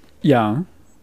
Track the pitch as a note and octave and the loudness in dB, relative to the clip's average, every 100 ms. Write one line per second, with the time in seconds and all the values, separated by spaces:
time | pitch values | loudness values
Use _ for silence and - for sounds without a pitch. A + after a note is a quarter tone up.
0 | - - D#3+ B2 G#2+ A2+ F3+ - - _ | -20 -6 0 2 0 -4 -8 -14 -20 _